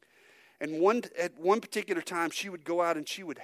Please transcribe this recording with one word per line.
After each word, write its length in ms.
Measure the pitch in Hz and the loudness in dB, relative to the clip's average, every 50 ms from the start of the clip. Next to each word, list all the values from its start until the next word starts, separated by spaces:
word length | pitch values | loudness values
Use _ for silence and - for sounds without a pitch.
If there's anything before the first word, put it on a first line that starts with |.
| _ _ _ _ _ - - - - _ _ - | _ _ _ _ _ -20 -20 -20 -20 _ _ -8
And 180 | - 151 156 156 | -6 -4 0 4
one, 240 | 170 196 226 247 - - - - | 4 4 4 4 0 -4 -4 -4
at 180 | 175 175 - | -4 -4 -4
one 220 | - 160 180 202 226 | 0 2 4 4 4
particular 420 | - - - 220 202 - 190 170 | 2 -2 -4 -4 -2 -2 -2 -4
time, 280 | 156 - 180 170 170 156 | -2 -2 -2 0 0 0
she 180 | - - - | -2 -4 -6
would 160 | 202 180 170 147 | -6 -8 -8 -4
go 180 | 156 170 175 | -2 0 2
out 140 | 175 170 165 | 4 4 2
and 100 | 156 143 | 0 -2
she 160 | - - - | -6 -8 -8
would 200 | 190 165 135 - | -8 -10 -10 -10